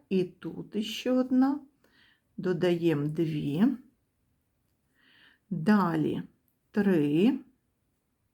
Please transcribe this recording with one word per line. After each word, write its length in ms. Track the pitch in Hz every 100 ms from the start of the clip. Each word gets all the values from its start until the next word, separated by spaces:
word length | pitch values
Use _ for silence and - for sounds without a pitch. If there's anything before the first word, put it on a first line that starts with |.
| -
і 140 | 190
тут 520 | 180 - 165 - 165 208
іще 360 | 214 - 254
одна. 480 | 254 254 254 269 285 - _ _ _ _ _ _ -
Додаємо 680 | 180 175 180 170 170 147 147
дві. 580 | 156 160 151 147 151 247 233 - _ _ _ _ _ _ _ _ _ _ _ _ _ _ _ -
Далі 720 | 165 160 208 175 160 151 - - _ _ _ _
три. 680 | 214 196 170 147 156 226 294 - _ _ _ _ _ _ _ _